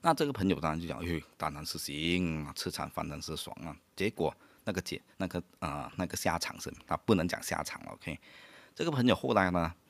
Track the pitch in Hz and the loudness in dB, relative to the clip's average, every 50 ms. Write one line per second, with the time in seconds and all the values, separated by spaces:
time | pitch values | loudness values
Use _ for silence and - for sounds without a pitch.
0 | - 170 160 - 160 143 135 110 90 95 90 69 80 80 78 82 85 82 73 62 | 4 4 4 4 2 0 2 2 4 4 4 4 2 0 0 0 -4 -6 -6 -6
1 | 87 87 85 78 - - - _ - 78 73 73 78 - - 78 - - 71 73 | -2 -2 -2 -2 -4 -8 -8 _ -4 -4 -4 -6 -8 -8 -8 -8 -8 -6 -4 -2
2 | 78 82 87 90 92 82 80 78 76 71 - - - - 80 - 73 73 - - | 0 2 2 2 2 0 0 -2 -4 -6 -8 -6 -6 -6 -4 -4 -6 -6 -4 -6
3 | 78 78 73 73 - - 80 - - - - - - 82 80 - _ _ _ - | -6 -6 -8 -10 -8 -8 -8 -8 -8 -10 -12 -12 -12 -12 -12 -14 _ _ _ -2
4 | 95 107 - - 85 71 - _ - - - _ _ - 95 90 87 - - - | -2 -2 0 0 0 0 0 _ -20 -20 -20 _ _ -6 -6 -4 -6 -6 -8 -10
5 | _ _ - _ 98 87 - 87 82 _ _ _ - 80 73 73 - - - - | _ _ -8 _ -6 -4 -4 -4 -6 _ _ _ -6 -6 -4 -6 -8 -8 -4 -4
6 | 92 87 - - - 95 82 82 - - - - - - - - - - - 80 | -4 -4 -4 0 0 0 0 0 -2 -4 -8 -8 -10 -10 -10 -12 -6 -4 -4 -2
7 | _ - 110 87 80 90 - - - - - 80 76 - - - - - - - | _ 6 6 6 6 2 0 -2 -4 -4 -4 -4 -4 -6 -8 -12 -12 -14 -14 -10
8 | - - 76 - _ - - - - - - - - - _ - 151 165 151 131 | -10 -10 -10 -10 _ -20 -20 -20 -20 -20 -20 -20 -20 -20 _ -2 -2 0 2 4
9 | 120 123 104 - - 131 120 104 95 92 90 87 85 80 85 _ _ | 6 6 6 6 4 4 6 6 6 6 4 4 2 2 -2 _ _